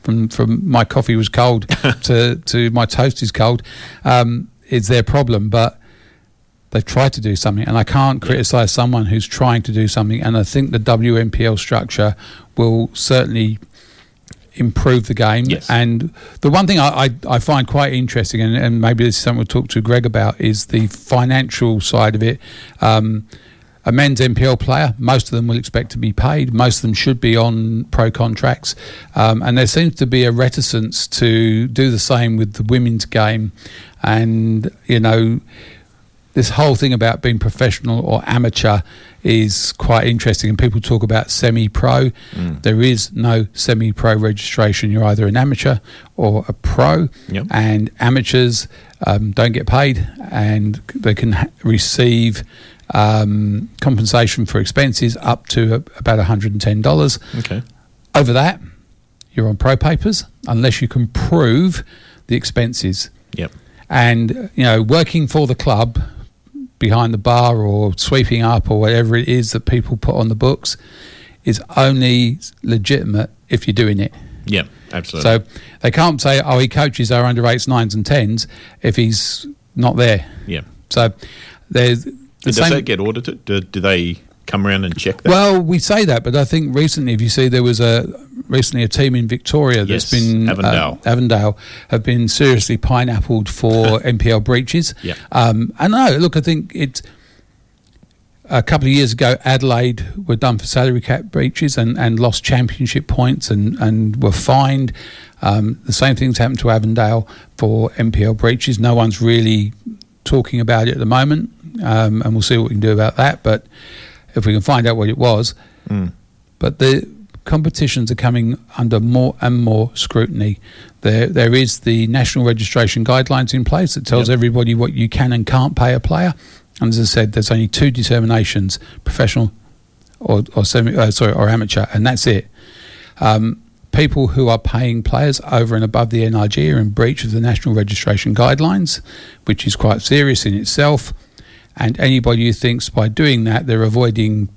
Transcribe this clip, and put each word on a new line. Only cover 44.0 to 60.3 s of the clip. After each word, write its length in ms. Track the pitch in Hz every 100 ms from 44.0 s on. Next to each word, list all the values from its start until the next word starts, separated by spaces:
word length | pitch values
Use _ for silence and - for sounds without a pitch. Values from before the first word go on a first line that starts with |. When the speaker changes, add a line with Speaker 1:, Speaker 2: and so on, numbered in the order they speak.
| 113
Speaker 1:
registration. 760 | 107 110 104 - - 107 - 107
You're 120 | 107
either 240 | 107 104 104
an 80 |
amateur 440 | 113 139 123 143 113 - - -
or 300 | - 110 107 -
a 60 |
pro, 560 | - - - 135 160 165 - -
Speaker 2:
Yep. 200 | 98 180
Speaker 1:
and 380 | - 110 107 107 -
amateurs, 680 | 120 131 117 127 123 113 - - - -
um, 260 | - 104 107
don't 200 | 101 117
get 160 | 110 -
paid, 400 | 131 139 110 - - -
and 440 | 113 107 107 104 104 -
they 180 | - 117
can 200 | 104 117
ha-, 140 | 92 - _
receive, 800 | 113 110 - - 120 117 117 107 - - - - -
um, 760 | 117 107 107 104 104 104 104 226 -
compensation 640 | 135 117 107 120 117 -
for 140 | 107 -
expenses 560 | - - 139 - 117 113
up 300 | - 120 -
to 260 | 123 110
a-, 80 | 117 - -
about 200 | 123 110
a 40 |
hundred 300 | 95 107 107
and 80 | 101
ten 200 | 104 107
dollars. 380 | 120 156 143 - - 120
Speaker 2:
Okay. 220 | 117 113 - _ _ _ _
Speaker 1:
Over 160 | 143 127
that, 300 | 123 160 196 - - _ _ _ _ -
you're 160 | - 110
on 80 | 104
pro 180 | 131
papers 480 | 131 151 160 214 208 -